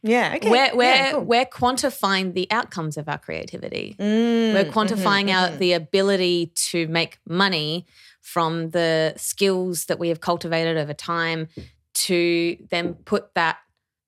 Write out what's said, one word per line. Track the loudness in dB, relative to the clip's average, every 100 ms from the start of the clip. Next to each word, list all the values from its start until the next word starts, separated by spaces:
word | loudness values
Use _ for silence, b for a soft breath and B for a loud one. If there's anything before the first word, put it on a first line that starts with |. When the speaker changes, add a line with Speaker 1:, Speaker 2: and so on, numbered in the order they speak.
Speaker 1:
Yeah, | 0 2 2 0
okay. | 2
Speaker 2:
We're, | 4 4 4
we're, |
Speaker 1:
Yeah, | 4 4 2
cool. | 0 2
Speaker 2:
we're | 2 0
quantifying | 0 -2 0 -2 -2 0 0 0
the | -2 -2
outcomes | -2 -2 -6 -6 -6
of | -6
our | -8
creativity. | -8 -10 -10 -12 -10 -8 -10 -4
Speaker 1:
Mm, | 0 2 4 2 4
Speaker 2:
We're | 2 2
quantifying | 2 0 2 2 2 4
Speaker 1:
mm-hmm, | 2
Speaker 2:
our, | 2
Speaker 1:
mm-hmm. | 2
Speaker 2:
the | 2
ability | 2 2 2 2 2 2 0 0 -4
to | -2 -2 -2
make | -2 -2 -6 -6
money | 0 2 0 -2 -6 b b b b
from | -8 -2 0 -2 -2
the | 0 2 2 0 -2
skills | -8 0 0 2 -2 -4 -4
that | -4
we | -2
have | -2
cultivated | -2 -4 -2 -2 0 -2
over | -4
time | -6 -6 -2 -2 -4 -6 B B B _
to | -6 0 2 2 0 -2 -4 -6
then | -4 -4
put | -8 -4 -4 -2
that | -2 0 -2 _ _ _ _